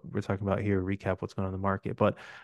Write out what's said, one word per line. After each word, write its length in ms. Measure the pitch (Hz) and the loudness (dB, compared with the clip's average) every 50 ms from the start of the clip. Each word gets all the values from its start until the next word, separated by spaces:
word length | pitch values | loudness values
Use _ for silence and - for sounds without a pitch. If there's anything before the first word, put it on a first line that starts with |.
| - - - | -2 -6 -6
we're 80 | 101 | -4
talking 260 | 101 - 101 98 104 98 | -2 -2 -2 -2 0 0
about 140 | 95 101 | 0 2
here, 200 | 101 104 101 95 | 2 2 2 2
recap 400 | 92 92 98 98 - 98 92 - | 2 0 -2 -2 0 -2 -2 -2
what's 120 | - 98 - | -4 -6 -4
going 120 | - 98 | -4 -4
on 80 | 95 95 | -4 -4
in 60 | 95 | -2
the 20 | |
market. 360 | 95 98 98 95 - 101 117 - | 0 0 0 0 -2 -4 2 4
But 180 | 107 104 - - - - - - | 4 4 4 2 -4 -16 -18 -18